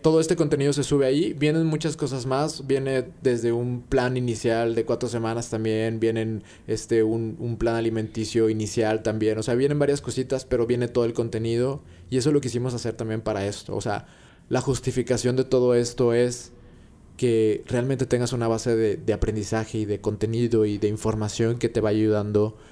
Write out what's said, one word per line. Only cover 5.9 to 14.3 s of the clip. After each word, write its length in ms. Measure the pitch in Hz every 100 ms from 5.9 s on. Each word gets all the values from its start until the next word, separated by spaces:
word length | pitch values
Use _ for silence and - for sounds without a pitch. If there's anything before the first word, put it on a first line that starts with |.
| 113
Vienen, 440 | 113 113 113 110 - - -
este, 340 | 110 - 113
un, 340 | 110 113 113 -
un 180 | 117 113
plan 180 | 117 117
alimenticio 720 | 113 110 110 113 107 117 110
inicial 520 | 110 107 117 110 110
también. 380 | 110 107 110 107
O 40 |
sea, 120 | 110 120
vienen 240 | 135 147
varias 220 | 143 143
cositas, 440 | 127 120 127 131 -
pero 220 | 120 117
viene 200 | 123 120
todo 180 | 123 117
el 80 |
contenido. 680 | 117 117 110 113 117 127 139 - - -
Y 60 | 127
eso 140 | 127
lo 100 | 147
quisimos 340 | 127 123 127 120
hacer 180 | 117
también 280 | 107 110 110
para 260 | 107 101 101
esto. 280 | 101 - 104
O 60 |
sea, 240 | 113 104 - - -